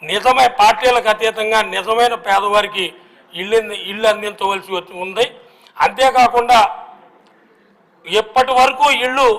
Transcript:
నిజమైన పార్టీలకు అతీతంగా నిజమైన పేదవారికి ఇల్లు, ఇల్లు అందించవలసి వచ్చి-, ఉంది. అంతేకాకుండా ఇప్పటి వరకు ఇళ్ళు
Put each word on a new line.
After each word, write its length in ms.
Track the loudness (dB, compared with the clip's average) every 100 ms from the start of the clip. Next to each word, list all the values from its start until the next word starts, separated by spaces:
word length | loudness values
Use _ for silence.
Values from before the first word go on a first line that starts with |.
| -6
నిజమైన 400 | -2 0 4 2 4
పార్టీలకు 480 | 2 4 2 2 0
అతీతంగా 460 | 0 -2 -2 -2 -2 -2 -6
నిజమైన 400 | -4 0 0 0 -2
పేదవారికి 580 | -2 0 0 -2 -6 -8 -10 _ _ _
ఇల్లు, 240 | -12 -2 -2 -2 -12 -12
ఇల్లు 160 | -4 -2
అందించవలసి 580 | -2 -6 -6 -4 -4 -6 -10
వచ్చి-, 200 | -10 -12
ఉంది. 220 | -10 -4 -6 -6 -20 _ _ -4 -4
అంతేకాకుండా 720 | 0 0 4 2 2 4 4 4 -2 -16 -20 -20 _ _ _ _ _ _ _ _ _ -4
ఇప్పటి 500 | -2 0 0 2 4
వరకు 260 | 2 4 0 0 -2
ఇళ్ళు 240 | 2 2